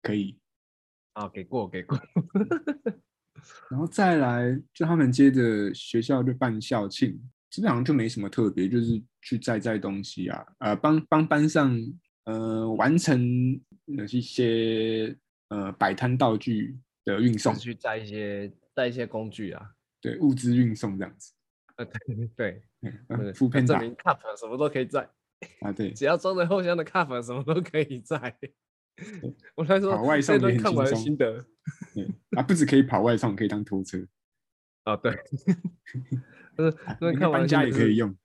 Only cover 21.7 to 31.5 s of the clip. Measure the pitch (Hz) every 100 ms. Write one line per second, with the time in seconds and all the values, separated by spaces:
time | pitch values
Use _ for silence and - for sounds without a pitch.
21.7 | - 120 - - 110 117 - 107 92 _
22.7 | _ 120 107 - 113 101 - 127 135 123
23.7 | 92 113 123 - 143 113 104 113 127 147
24.7 | 139 127 135 - _ _ _ - _ 104
25.7 | 101 104 110 139 170 185 190 170 196 175
26.7 | 170 151 190 156 123 120 127 139 165 170
27.7 | 156 143 127 - 170 123 - - _ _
28.7 | _ _ _ 196 196 135 - - - 160
29.7 | 190 196 190 127 151 139 - 123 120 107
30.7 | - 135 139 110 147 120 113 -